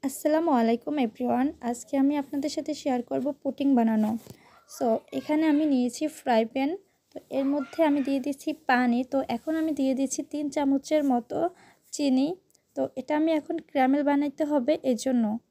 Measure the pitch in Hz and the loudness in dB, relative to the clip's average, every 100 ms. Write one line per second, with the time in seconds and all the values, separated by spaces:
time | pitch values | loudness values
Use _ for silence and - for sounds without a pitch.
0 | 277 - 311 311 339 262 233 233 - 302 | -6 -2 0 2 4 4 4 2 -2 -2
1 | 240 - 247 240 269 339 233 247 - 277 | -2 -2 -2 0 0 -2 -8 -8 -4 2
2 | 269 294 277 285 285 294 302 294 294 247 | 2 2 -4 -4 -4 -4 -6 -4 -2 -2
3 | 240 269 262 294 277 269 277 262 226 220 | -2 -4 -4 -4 -6 -2 2 4 4 2
4 | 214 226 - - _ _ _ - 247 226 | 0 -2 -8 -20 _ _ _ -4 0 0
5 | - 269 - 302 320 294 311 262 247 - | -2 -10 -2 0 4 2 2 2 0 -2
6 | 311 - - 226 226 269 277 381 _ _ | -6 -6 0 2 2 -2 -2 -4 _ _
7 | _ - _ 269 277 294 254 - 320 285 | _ -20 _ -4 0 -2 -4 0 2 2
8 | 269 277 254 277 - 311 - 247 240 233 | 0 -2 -2 -6 -6 -8 0 2 2 0
9 | 247 269 - 233 - 320 320 294 269 262 | 0 -4 -2 -6 -4 -2 -2 0 0 0
10 | 269 - 277 294 294 294 277 277 - 311 | -2 -4 -8 -6 -4 -2 0 0 2 0
11 | 285 247 233 - 349 359 - _ _ - | 2 0 -2 -4 -4 -4 -20 _ _ -4
12 | 285 262 277 370 _ _ _ - 269 - | 0 2 0 -4 _ _ _ -6 -6 -6
13 | 254 302 311 320 294 339 - 285 262 277 | -2 0 2 0 -2 -8 -4 0 2 2
14 | 285 285 294 - 302 294 240 311 269 226 | 2 2 0 -2 0 0 2 0 0 -2
15 | - 254 220 226 _ | 0 0 0 -4 _